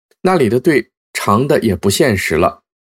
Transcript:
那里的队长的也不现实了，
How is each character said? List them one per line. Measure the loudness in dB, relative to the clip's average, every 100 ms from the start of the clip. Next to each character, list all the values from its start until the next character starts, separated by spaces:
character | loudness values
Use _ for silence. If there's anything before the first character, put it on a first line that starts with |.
| _ _
那 | -2 0
里 | 2
的 | 0
队 | 0 0 -2 _ _
长 | -8 -2 0 2
的 | 0
也 | 0 -2
不 | -2
现 | 0 0 0
实 | -2 -2
了， | -2 -4 _ _ _